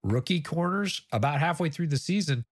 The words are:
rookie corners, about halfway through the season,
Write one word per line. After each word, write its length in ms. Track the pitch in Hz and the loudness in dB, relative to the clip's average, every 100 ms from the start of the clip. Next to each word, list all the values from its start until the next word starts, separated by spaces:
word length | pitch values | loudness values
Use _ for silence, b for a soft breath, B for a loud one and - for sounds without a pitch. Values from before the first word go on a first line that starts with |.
rookie 380 | 95 120 - 180 | 0 0 2 -2
corners, 600 | 143 165 175 196 196 - - | 0 -2 0 0 -2 -4 -4
about 260 | 113 139 143 | 0 2 2
halfway 300 | 165 165 170 | 0 2 -2
through 160 | 143 165 | 0 0
the 100 | 139 | 0
season, 480 | - 196 165 123 - | 0 0 0 -2 -4